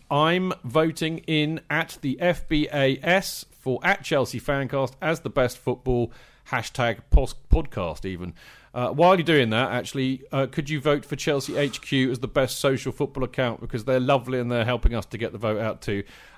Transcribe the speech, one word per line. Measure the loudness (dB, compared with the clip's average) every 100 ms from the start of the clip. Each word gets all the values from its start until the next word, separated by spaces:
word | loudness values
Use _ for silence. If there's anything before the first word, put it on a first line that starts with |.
| -2
"I'm | 2 2 2 0 -4
voting | -2 2 2 0 -4 -4 -2
in | 0 0 -4 -4
at | -2 -2 -4
the | -4 0
F | 0 0 0
B | 0 0
A | 2 2 2
S | 2 0 0 -8 -14 -10
for | -4 -2
at | 0 0
Chelsea | 0 0 0 -2
Fancast | -2 -2 -2 -2 -4 -2
as | -2 -2
the | -2
best | 0 0 0
football, | -4 -4 0 0 0 -6 -20 _ -6
hashtag | -6 -4 -2 -2 -2 4
pos-, | 4 4 -4 2
podcast | 2 2 -4 -6 -6 -8
even." | -8 -10 -12 -20 -20 -14
Uh, | -6 -4
while | 4 6 6
you're |
doing | 4 4 4
that, | 2 0
actually, | -2 -4 -4 -2 -4 -4
uh, | -2 -2
could | -4 -4
you | -2
vote | 0 0
for | -2 -6
Chelsea | -2 -2 -2 -2
H | -2 -4
Q | -2 0 2
as | 0
the | -2
best | 0 0 0
social | 0 0 -4
football | -4 -6 -4
account, | -6 -2 -2 -2
because | -6 -6
they're | 0 0
lovely | 4 2 2 -2
and | 0
they're | 0
helping | 0 2 2
us | 0 -4
to | -6
get | -6
the | -4
vote | -2 0
out | -2 -4
too. | -4 -4 -6 -14 -20